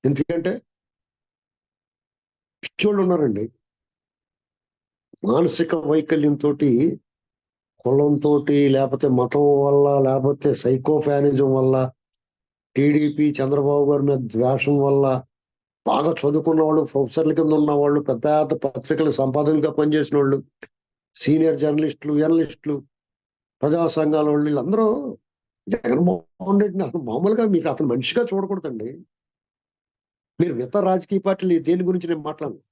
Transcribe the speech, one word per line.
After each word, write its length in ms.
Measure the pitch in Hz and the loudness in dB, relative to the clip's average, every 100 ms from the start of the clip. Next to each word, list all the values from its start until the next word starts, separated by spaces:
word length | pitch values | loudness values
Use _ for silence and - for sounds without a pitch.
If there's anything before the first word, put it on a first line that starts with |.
ఎందుకంటే 480 | 135 139 - 170 180 240 _ _ _ _ _ _ _ _ _ _ _ _ _ _ _ _ _ _ _ _ | -2 -2 -4 -4 -4 -8 _ _ _ _ _ _ _ _ _ _ _ _ _ _ _ _ _ _ _ _
పిచ్చోళ్ళు 440 | - - 208 202 | -18 -2 0 2
ఉన్నారండి, 440 | 185 175 139 101 113 _ _ _ _ _ _ _ _ _ _ _ _ _ _ _ _ - | 0 0 0 -2 -8 _ _ _ _ _ _ _ _ _ _ _ _ _ _ _ _ -8
మానసిక 520 | - 139 170 - 165 165 | 0 2 0 -2 -2 -2
వైకల్యంతోటి, 840 | 143 156 151 160 147 147 143 143 147 120 160 - _ _ _ _ _ _ _ _ | 0 -2 0 0 0 0 -2 0 2 2 0 -2 _ _ _ _ _ _ _ _
కులంతోటి, 720 | 123 135 147 143 147 147 147 143 143 | 0 2 2 2 2 2 2 2 4
లేకపోతే 380 | 135 135 131 143 | 2 0 0 0
మతం 380 | 127 120 143 143 143 | 2 0 2 4 4
వల్ల, 280 | 139 143 143 139 | 4 4 4 4
లేకపోతే 500 | 135 131 135 139 151 | 2 2 0 0 -2
సైకోఫానిజం 960 | 123 123 131 131 156 147 143 143 135 139 | 0 0 0 0 0 0 2 2 2 2
వల్ల, 220 | 131 131 131 127 _ _ _ _ _ _ _ _ | 2 2 0 -2 _ _ _ _ _ _ _ _
టీడీపీ 500 | - 143 147 151 147 151 | 0 2 2 0 0 -2
చంద్రబాబు 540 | 143 135 143 143 143 | 0 -2 0 0 2
గారి 180 | 143 143 | 2 2
మీద 160 | 143 135 117 | 0 -2 -2
ద్వేషం 480 | 110 127 135 - 143 | -2 0 0 0 2
వల్ల, 260 | 139 139 135 127 - _ _ _ _ _ | 2 2 2 -2 -6 _ _ _ _ _
బాగా 260 | - 135 156 | -4 -2 -2
చదువుకున్న 500 | 160 139 151 156 160 | -2 -2 0 0 2
వాళ్ళు, 220 | 156 156 | 2 2
ప్రొఫెసర్ల 500 | 143 143 127 - 160 | 0 -2 -2 0 0
కింద 200 | 165 156 | 0 2
ఉన్న 180 | 156 147 | 2 2
వాళ్ళు, 280 | 143 143 147 | 2 2 0
పెద్ద 240 | - 120 151 151 | -2 -2 0 0
పెద్ద 140 | 147 120 | 0 -2
పత్రికల 480 | 139 135 - 156 156 | -4 -6 -4 0 0
సంపాదకులుగా 640 | 135 135 143 147 156 151 | 0 -2 0 0 2 0
పనిచేసిన 460 | 147 151 151 147 147 | 0 0 0 0 0
వాళ్ళు, 200 | 139 139 - _ - _ _ _ _ | 2 0 -4 _ -20 _ _ _ _
సీనియర్ 440 | - - 156 160 143 | -6 0 2 2 0
జర్నలిస్టులు, 540 | 151 147 156 - 147 147 | -2 0 -4 -6 -4 0
జర్నలిస్టులు, 560 | 156 165 156 - 151 143 139 _ _ _ _ _ _ _ | 2 2 0 -6 -8 -8 -10 _ _ _ _ _ _ _
ప్రజా 200 | 147 165 165 | 0 2 0
సంఘాల 400 | 160 151 156 151 | 0 0 0 2
వాళ్ళు, 180 | 147 | 0
వీళ్ళందరూ 400 | 151 143 147 214 220 262 269 - _ _ _ _ - | 0 -2 0 0 0 0 -6 -14 _ _ _ _ -8
జగన్మోహన్ 920 | - - - 175 180 - _ 185 202 | -6 -2 2 2 0 -8 _ 0 0
రెడ్డిని 220 | 208 185 | 0 -2
అసలు 180 | 165 170 | -6 -6
మామూలుగా 440 | 123 120 190 226 | -6 -2 0 0
మీకు 220 | 220 180 160 | 2 0 -2
అతను 180 | 131 147 | -2 -2
మనిషిగా 360 | 120 131 240 | -2 -2 -2
చూడకూడదండి. 680 | 233 196 196 190 160 113 113 160 - _ _ _ _ _ _ _ _ _ _ _ _ - | -2 -4 -6 -8 -8 -10 -12 -14 -20 _ _ _ _ _ _ _ _ _ _ _ _ -4
మీరు 140 | 175 | -4
మిగతా 260 | 120 127 208 | -2 -4 -2
రాజకీయ 400 | 190 185 - 196 | 0 -2 -2 -4
పార్టీలు 380 | 196 190 185 165 | -2 -2 0 0
దేని 200 | 160 180 | 0 -2
గురించి 240 | 180 180 170 | 0 -2 -4
నేను 160 | 160 | -6
మాట్లాడను. 380 | 151 147 143 90 _ | -8 -10 -10 -12 _